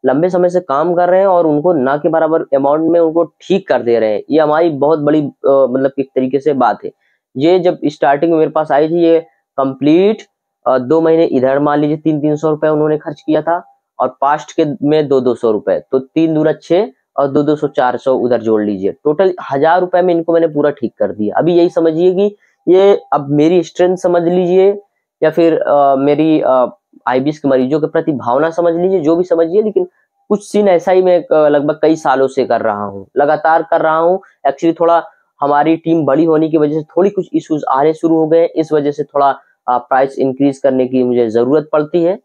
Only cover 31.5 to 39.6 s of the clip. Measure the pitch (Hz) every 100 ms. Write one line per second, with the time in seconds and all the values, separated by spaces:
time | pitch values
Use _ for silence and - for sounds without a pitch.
31.5 | 147 147 151 156 160 156 131 135 131 117
32.5 | 117 113 104 104 98 98 - 143 151 160
33.5 | 165 160 165 160 160 170 190 - _ 139
34.5 | 139 165 160 165 170 160 _ _ _ 143
35.5 | 147 156 160 165 165 139 139 165 156 160
36.5 | 160 151 156 151 - 196 196 170 160 -
37.5 | 151 - 131 151 160 165 160 160 165 170
38.5 | - 156 151 143 147 143 143 139 135 _
39.5 | _